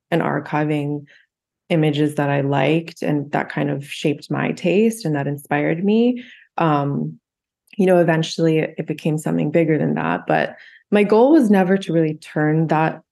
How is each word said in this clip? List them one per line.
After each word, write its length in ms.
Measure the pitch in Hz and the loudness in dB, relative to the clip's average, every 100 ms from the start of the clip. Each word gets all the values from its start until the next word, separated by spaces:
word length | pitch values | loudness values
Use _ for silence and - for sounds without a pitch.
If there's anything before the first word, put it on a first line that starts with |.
| _ | _
and 120 | 165 | -2
archiving 840 | - 147 147 151 151 151 143 147 143 - _ _ _ _ - | 0 -4 -4 -4 -2 -2 -4 -6 -10 -20 _ _ _ _ -2
images 460 | 170 156 147 151 147 | 0 2 2 0 0
that 140 | 143 | 0
I 120 | 143 | 0
liked, 600 | 139 143 143 160 165 - | 0 0 2 0 -2 -6
and 300 | 151 147 143 | -4 -4 -2
that 160 | 147 147 | -4 -4
kind 200 | - 147 | -4 -4
of 160 | 143 139 | -4 -8
shaped 460 | - 160 147 - | -6 -4 -4 -6
my 200 | 139 147 | -4 -4
taste 520 | 156 180 180 226 226 160 | -2 0 2 2 0 -4
and 100 | 143 | -4
that 120 | 143 | -4
inspired 560 | 143 - 147 151 160 196 | -6 -4 -2 0 -2 0
me. 380 | 220 240 247 - - _ - | 2 2 -2 -8 -20 _ -2
Um, 600 | 165 147 143 143 156 160 _ _ _ _ _ - | 0 0 0 -4 -6 -10 _ _ _ _ _ 0
you 80 | 185 | 4
know, 140 | 180 | 4
eventually 600 | 165 160 160 - 165 156 | 4 2 -2 0 0 2
it 280 | - - 160 | -2 -6 -8
became 300 | 156 165 156 | -6 -4 -2
something 340 | 165 165 165 | -2 -2 0
bigger 260 | 170 165 151 | 2 2 2
than 160 | 151 151 | 0 -2
that, 300 | 160 - - | -2 -2 0
but 280 | 156 - - - - _ | 0 -2 -6 -20 -20 _
my 100 | 208 | 0
goal 280 | 208 214 254 | 4 4 6
was 180 | 320 220 | 6 6
never 280 | 196 180 196 | 4 4 0
to 160 | 196 | 0
really 220 | 165 160 156 | 0 0 -2
turn 520 | - 160 151 156 160 | -8 -2 0 0 0
that, 340 | 156 160 160 - | 0 0 -4 -12